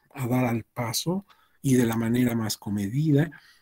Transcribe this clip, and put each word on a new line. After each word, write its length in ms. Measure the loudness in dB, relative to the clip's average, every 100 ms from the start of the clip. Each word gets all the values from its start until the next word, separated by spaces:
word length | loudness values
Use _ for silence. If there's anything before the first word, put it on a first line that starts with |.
| _
a 140 | -8 -2
dar 160 | 0
al 180 | 0 -2
paso 640 | -6 -8 -6 -4 -4 -6 -6 _ _ _
y 140 | 2
de 120 | 4 4
la 100 | 2
manera 400 | 0 2 2 0
más 200 | -2 -6
comedida 720 | -6 -4 -2 -2 2 2 2 -4 _ _